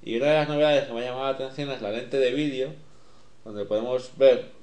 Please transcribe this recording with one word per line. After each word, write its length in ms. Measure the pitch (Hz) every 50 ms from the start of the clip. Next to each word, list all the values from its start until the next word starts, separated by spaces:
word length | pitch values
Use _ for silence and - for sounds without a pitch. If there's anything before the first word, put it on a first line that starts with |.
| -
Y 140 | - 113 117
una 100 | 135 147
de 60 | 151
las 120 | 156 147 143
novedades 380 | 151 147 151 151 147 139 -
que 80 | - 117
me 80 | 117
ha 40 | 123
llamado 180 | 127 123 127 135
la 80 | 135
atención 400 | 135 131 135 135 135 - 143 139
es 100 | 135 123
la 80 | 113 101
lente 300 | 107 120 127 123 - 139
de 140 | 131 123 123
vídeo, 380 | 143 151 147 135 127 131 151 156 - - - - - - - - - - - - - -
donde 220 | 113 107 104 101
podemos 500 | 101 104 107 113 123 127 127 123 - - -
ver 340 | 135 135 123 113 - - - -